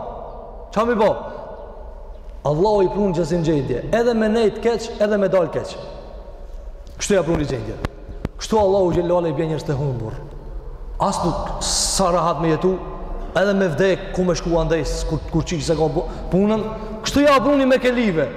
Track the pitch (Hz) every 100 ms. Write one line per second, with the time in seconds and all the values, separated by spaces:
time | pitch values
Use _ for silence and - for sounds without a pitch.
0 | - - - - - - - 202 233 220
1 | 208 - - - - - - - - -
2 | - - - - 139 151 208 208 185 185
3 | 202 165 160 175 156 151 123 120 143 208
4 | 240 226 214 226 214 - 233 226 - -
5 | 208 208 190 180 160 131 104 - - -
6 | - - - - - - - - - -
7 | - 196 156 160 143 127 110 104 - -
8 | - - - - - 220 196 196 180 165
9 | 170 175 170 143 160 151 - 135 143 120
10 | 110 - - - - - - - - -
11 | 185 190 170 - - - - - - -
12 | 185 175 165 165 165 156 185 180 - -
13 | - - - 165 196 196 190 139 190 170
14 | - - 180 165 170 170 156 165 139 -
15 | - 160 - 160 147 170 135 156 160 147
16 | - - - 180 208 220 - - - -
17 | - 269 285 269 240 285 262 262 254 240
18 | 226 160 127